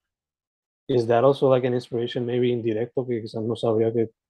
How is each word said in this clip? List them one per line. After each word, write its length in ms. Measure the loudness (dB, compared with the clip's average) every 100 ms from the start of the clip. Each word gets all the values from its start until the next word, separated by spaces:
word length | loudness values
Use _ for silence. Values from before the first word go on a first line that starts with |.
| _ _ _ _ _ _ _ _ -2
is 180 | 0 2
that 160 | 4
also, 240 | 4 4 2
like, 160 | 2 2
an 80 |
inspiration 500 | -2 -4 -6 -4 -4
maybe 240 | -2 0 0
indirecto 580 | 0 -2 -2 -4 -4 -4
que 140 | -6
quizás 220 | -6 -6
no 140 | -4 -2
sabría 360 | 0 2 2
que 180 | 0 -2 -6